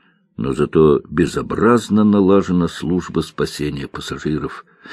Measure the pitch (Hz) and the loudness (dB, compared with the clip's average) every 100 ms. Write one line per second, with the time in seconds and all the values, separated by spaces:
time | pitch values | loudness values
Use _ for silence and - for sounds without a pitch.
0 | _ _ _ - 60 67 73 82 78 69 | _ _ _ -8 -6 -2 0 4 4 4
1 | - 76 76 73 62 69 104 120 107 104 | 0 -2 0 -2 -6 0 2 2 2 2
2 | 107 104 92 98 92 90 85 - 76 90 | 4 4 4 4 2 0 0 -4 -4 -4
3 | - - 78 - 73 - 73 69 67 76 | -2 -4 -4 -6 -6 -4 -8 -8 -10 -12
4 | - 69 76 76 67 - - _ - | -12 -8 -6 -6 -6 -14 -20 _ -20